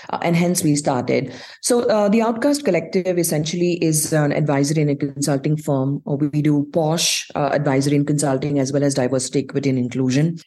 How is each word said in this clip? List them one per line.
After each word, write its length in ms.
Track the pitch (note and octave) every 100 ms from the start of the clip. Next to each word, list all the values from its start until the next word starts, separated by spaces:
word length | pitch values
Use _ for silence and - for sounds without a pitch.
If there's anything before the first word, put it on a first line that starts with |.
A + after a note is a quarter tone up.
| -
Uh, 100 | -
and 140 | E3+ E3+
hence 280 | F3 F3+
we 100 | D#3
started. 600 | D3 D3+ C3 B2 B2+ C3 - - -
So, 220 | - A#3+ A#3+
uh, 180 | G#3+ G#3
the 140 | A3
Outcast 420 | A3 A3+ C4+ C#4+
Collective 540 | B3 F3 D#3+ F#3+ F#3 F3
essentially 560 | E3 D3+ D3 F3+ F3 E3+
is 300 | D#3+ D#3 -
an 180 | D#3 D3
advisory 480 | - D3+ C#3 C#3+ D#3
and 100 | D3
a 60 | C#3
consulting 640 | C#3+ C#3 C#3+ C#3 C#3+ D3+
firm. 440 | D3+ C3+ C3+ C#3 -
Uh, 60 |
we 260 | C#3+ D3 D3
do 260 | D3+ D3 C#3+
posh, 560 | F3 D#3 E3+ - - -
uh, 160 | - C#3+
advisory 440 | C#3+ D3 C3+ C#3+ C#3+
and 100 | C#3+
consulting, 520 | D3 D3 C3+ D3 C#3+
as 140 | C3
well 120 | C#3
as 100 | C#3+
diversity, 460 | C#3 B2 C3 B2+ C#3+
equity, 280 | C3 C#3 C#3
and 100 | B2+
inclusion, 600 | B2 B2+ C3 B2+ D#3+ E3+